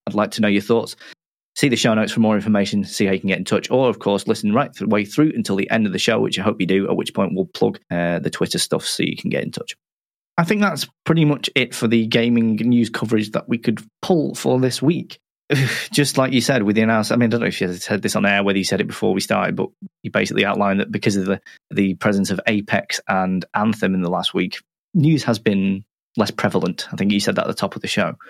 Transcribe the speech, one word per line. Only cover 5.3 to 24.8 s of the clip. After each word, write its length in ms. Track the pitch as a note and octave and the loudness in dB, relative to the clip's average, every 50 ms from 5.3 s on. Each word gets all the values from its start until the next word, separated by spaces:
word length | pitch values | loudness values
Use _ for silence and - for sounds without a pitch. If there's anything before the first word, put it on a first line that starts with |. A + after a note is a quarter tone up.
| - | 2
until 220 | A#2 G#2+ - G2 F#2+ | 0 -2 -2 -2 -2
the 120 | G2 - | 0 0
end 160 | A2+ A2+ A2 G2+ | 0 0 0 0
of 40 | |
the 80 | F2+ F2+ | 0 0
show, 220 | - - A2+ A2 | 0 2 2 2
which 180 | A2 G#2+ - - | 0 0 -2 -2
I 20 | |
hope 200 | F#2+ G#2+ G2+ - | -2 -2 0 0
you 60 | F#2+ E2+ | 0 2
do, 200 | F#2+ G2 G2 - | 2 2 2 0
at 60 | - | -2
which 180 | F2 - - - | -2 -4 -4 -2
point 200 | - G2 - F#2 | -2 -2 0 0
we'll 140 | F#2 F#2+ - | -2 -4 -4
plug, 320 | - - A2 G#2+ G2+ - _ - | -2 0 0 0 0 -2 _ -6
uh, 280 | F2 F2 F2 E2+ F2 E2 | -4 -2 -2 0 -2 -2
the 100 | D2+ - | -4 -4
Twitter 300 | - - - - - F2 | -4 -2 -2 -2 -2 -2
stuff 260 | - - - - - | -2 -2 -2 -4 -4
so 180 | - - - - | -4 -4 -4 -2
you 140 | - - - | -4 -4 -4
can 120 | - E2 | -6 -4
get 140 | - B1+ - | -4 -4 -4
in 80 | - | -6
touch. 240 | - - - - - _ _ _ _ _ _ _ _ _ _ _ _ - | -8 -10 -10 -12 -14 _ _ _ _ _ _ _ _ _ _ _ _ -2
I 60 | E3+ | 0
think 160 | E3 G#3+ G3+ | 2 2 2
that's 260 | G#3 G3 D#3+ C#3 - - _ _ - | 2 2 0 -2 -6 -10 _ _ 0
pretty 220 | - E3 E3 D#3 | 2 4 4 4
much 240 | D3 C#3+ - - - - | 4 4 2 -2 -2 0
it 220 | C3 B2+ - - | 0 0 0 -2
for 140 | - - A2+ | -2 0 2
the 180 | A#2 A#2 A2+ A2 | 2 2 2 2
gaming 480 | A#2+ A#2+ A#2 A#2+ A#2+ A#2 A2+ A2+ A2 | 2 2 2 4 4 4 4 2 2
news 340 | G#2+ A2+ B2 B2 A#2+ A2+ G#2+ | 2 2 4 4 4 4 2
coverage 420 | - - - G#2+ A#2 A2 G#2+ G#2 | -2 -4 -2 0 0 0 0 0
that 180 | - - - - | -4 -6 -4 -2
we 80 | A#2+ A2+ | -4 -2
could 280 | - B2 A2 - - - _ _ | -2 -2 -4 -4 -6 -14 _ _
pull 340 | - - F#3+ E3 C#3 - - | -2 0 0 2 0 -2 -4
for 220 | - - C3+ B2+ B2+ | -4 -2 0 2 2
this 240 | B2+ B2+ A#2+ - | 2 0 0 0
week. 380 | C3 C#3 C#3 - - - - - _ _ _ _ _ - C#3 | 0 0 0 0 -2 -10 -14 -20 _ _ _ _ _ -2 0
<sighs> 380 | C3+ C3+ A#2 - - - - | 0 2 0 -2 -4 -6 -4
Just 260 | - D3 C#3+ C3+ - - | 0 0 0 2 2 0
like 140 | C3 - | 0 2
you 80 | C3+ A#2+ | 2 2
said 240 | A2+ - C#3 B2 G2+ | 2 2 2 2 2
with 140 | G#2 G#2 A2+ | 2 2 2
the 40 | |
announcement, 380 | A2 A2 A2+ A2 G#2 - A#2 B2 | 2 2 2 2 0 0 2 2
I 0 | |
mean, 100 | A#2+ A2+ | 2 2
I 20 | |
don't 100 | A2 A#2 | 2 0
know 60 | A2+ F#2+ | 0 -2
if 120 | - - | -2 -2
you 140 | G2 F2+ F2+ | -4 -4 -4
said 280 | F#2 - - G#2+ G2 | -6 -6 -4 -4 -2
this 140 | - G2 - | -2 -2 -2
on 100 | G2+ G2+ | 0 2
air, 160 | G2+ G2+ G2+ | 2 2 2
whether 160 | G2+ G2+ G2 G2 | 2 2 2 2
you 60 | F#2 | 0
said 160 | - G2 F#2+ | 0 0 0
it 80 | - - | -2 -2
before 260 | - - - G2+ F#2+ | -4 -2 0 0 0
we 60 | G2 | 0
started, 380 | - - G#2 G2 F#2 F#2 F#2+ F#2+ | 0 0 0 0 0 0 -2 -2
but 100 | F#2 - - _ - - _ _ | -4 -6 -6 _ -20 -20 _ _
you 100 | - G#2+ | -10 -4
basically 340 | - G#2 G#2 G2+ - G2 G2 | -2 -2 -2 0 0 0 0
outlined 340 | G2+ G2+ G2+ G2+ G2 G2 G2 | 0 0 0 0 2 2 0
that 140 | G#2 - A2 | -2 -2 -4
because 240 | G2 - A2+ G2+ G2+ | -2 0 0 0 0
of 80 | F#2 | 0
the, 160 | G2 F#2+ - - - - - _ - | 0 -2 -4 -6 -12 -20 -20 _ -6
the 240 | - - G2+ F#2+ F2+ | -2 0 0 0 0
presence 360 | - - A2 G2+ G2 F#2+ F2+ | 0 0 0 2 2 0 0
of 80 | G2 F2 - A2+ | -2 -2 0 0
Apex 540 | A2 G#2 G#2 - - F#2+ - - - - - - | 0 0 0 -2 -2 -2 -2 -4 -8 -6 -4 -2
and 340 | G2+ F#2+ F#2 F#2 F#2 F2+ F2 - - | -2 0 0 0 0 -2 -4 -4 -2
Anthem 400 | G#2 G#2 A2+ G#2 - - F#2+ F#2+ | 0 0 0 0 0 0 0 0
in 80 | F#2 | 0
the 80 | F2+ F2 | 0 0
last 240 | F2+ F2 D#2+ - - | -2 -2 -2 -2 -2
week, 280 | G2 F#2 F#2 - - - _ _ _ | -2 -2 -2 -4 -10 -16 _ _ _